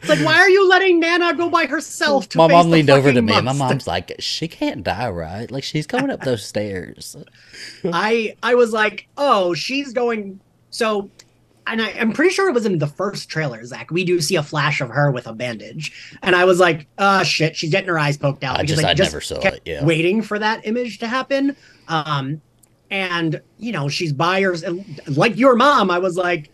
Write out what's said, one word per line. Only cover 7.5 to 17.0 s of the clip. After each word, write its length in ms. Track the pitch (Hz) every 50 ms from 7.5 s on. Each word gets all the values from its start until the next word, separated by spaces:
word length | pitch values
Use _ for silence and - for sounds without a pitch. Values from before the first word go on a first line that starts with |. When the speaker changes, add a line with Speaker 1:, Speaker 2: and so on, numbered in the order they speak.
| - - - - - - -
Speaker 1:
I, 520 | 190 170 170 196 214 233 233 220 202 - _ -
I 120 | 226 247
was 160 | 247 247 226 214
like, 340 | 220 214 214 202 - - _ _
"Oh, 380 | - 285 285 247 - 277 175 175
she's 380 | 156 - - 247 277 285 277 220
going," 480 | 240 240 240 233 220 202 196 190 196 _ _ _ _ _ _
so, 380 | - - 240 220 214 202 196 196 _ _ - _ _ _ _ _ _ _ _
and 140 | - 226 220
I, 100 | 226 214 -
I'm 200 | - - 226 -
pretty 220 | - 302 359 370
sure 140 | 370 392 381
it 60 | 294
was 120 | 240 214
in 120 | 226 190 165
the 80 | 143
first 420 | 147 - _ 180 202 196 196 - -
trailer, 360 | - 156 160 143 117 113 113
Zach, 260 | 123 127 113 117 - 151
we 120 | 175 190
do 160 | 175 180 175
see 160 | 160 147 190
a 60 | 165 147
flash 380 | - - 151 139 151 147 -
of 80 | 139 120
her 200 | - 143 147 147
with 160 | 131 123 -
a 60 | 117 110
bandage. 840 | 110 123 123 117 107 104 110 123 156 151 - - - - - - - -
And 120 | 190 185
I 100 | 180 180
was 140 | 185 185 175
like, 280 | 185 175 165 160 - _ _
"Ah, 240 | -